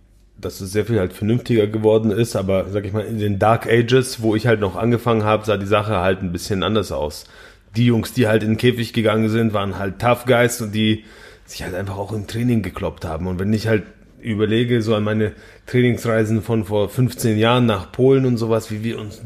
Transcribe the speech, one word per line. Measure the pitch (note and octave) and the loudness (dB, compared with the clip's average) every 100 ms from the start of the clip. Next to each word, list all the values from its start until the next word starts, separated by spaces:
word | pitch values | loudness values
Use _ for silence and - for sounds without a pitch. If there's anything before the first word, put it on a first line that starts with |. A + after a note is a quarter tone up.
| _ _ _ - | _ _ _ -14
dass | F#2+ - | -12 -10
es | G2 | -6
sehr | G2 G#2 | -4 0
viel | A2+ | 0
halt | F#2 | 0
vernünftiger | - G#2 A#2+ - A#2 G#2 | -2 0 0 2 2 2
geworden | A2 G#2+ A2 A2 | 2 2 4 4
ist, | G2+ A#2 G#2 | 0 0 -2
aber, | F#2+ F#2+ F#2 | 0 0 0
sag | G2+ G2+ | -4 -4
ich | |
mal, | G#2+ G2+ | -4 -4
in | A2+ | -4
den | G#2 G2+ | -2 0
Dark | G#2 A2+ - | 2 2 2
Ages, | A#2 A#2 C3 B2+ - | 2 4 2 2 -2
wo | A2 G#2+ | 0 2
ich | A#2+ | 2
halt | A2+ | 2
noch | G2+ F2 | 0 -2
angefangen | A2+ A2+ - A2+ | 0 0 2 0
hab, | G#2+ G#2+ G#2+ | 2 0 2
sah | G2+ | -2
die | G2 | 2
Sache | G#2 G#2 G2+ | 0 2 0
halt | F#2 F#2+ | 0 0
ein | F#2+ | -2
bisschen | F2 - G2 F2 | -6 -4 -2 0
anders | G#2+ G2 | 0 -2
aus. | C#2+ D2 - - - - - _ G#2 | -4 -6 -8 -16 -20 -20 -20 _ 0
Die | B2 | 2
Jungs, | A#2 G#2 | 2 0
die | - A2 | 0 2
halt | A2 | 2
in | G#2+ | 2
den | G#2+ | 2
Käfig | B2 A#2+ A#2 | 2 0 -2
gegangen | A#2 G#2+ G#2+ A2 | 0 2 2 2
sind, | A2 A2+ | 2 0
waren | G#2 G2 F#2 | 0 -4 -4
halt | G2 F#2 | -8 -2
Tough | A#2 A#2+ B2 | 0 0 2
Guys | A#2+ A#2+ - | 2 2 0
und | A2 G#2 | -4 0
die | A2 G#2+ - - - - - | 0 0 -4 -20 -20 -20 -20
sich | - | -14
halt | F2 F2 | -10 -8
einfach | G2 G2 | -6 -8
auch | G2 | -8
im | G#2+ G2+ | -8 -8
Training | A2+ A#2+ A#2 | -4 0 0
gekloppt | F#2 D#2+ F2 D#2 F2 | -2 -6 -8 -6 -8
haben. | D#2 F2+ | -6 -4
Und | F2+ | -4
wenn | G2 | 0
ich | A2 G#2+ | 0 2
halt | A2 - - - - | 0 -2 -16 -20 -14
überlege, | A#2 G#2 G#2+ A2 A#2+ A#2+ | -6 -2 0 2 2 0
so | G#2+ G#2+ | 0 0
an | G#2 | 0
meine | G#2+ G#2+ - - - - | 0 -2 -4 -16 -20 -4
Trainingsreisen | B2 B2 A2+ A#2+ A2+ A2 A2 | 0 2 0 0 0 0 0
von | - A2+ G2 | 0 -2 0
vor | G#2 G2 | -2 0
fünfzehn | - B2+ - A#2+ G#2+ | 0 -2 0 0 2
Jahren | A2+ B2 A#2 | 4 4 4
nach | G2+ F2 | 0 -4
Polen | - C3 C3+ C3 | 0 4 4 4
und | A#2+ | 0
sowas, | A2 A2+ A2 | 0 -2 -2
wie | G#2+ | -6
wir | A2+ A#2+ | -6 -8
uns | G#2+ - | -10 -14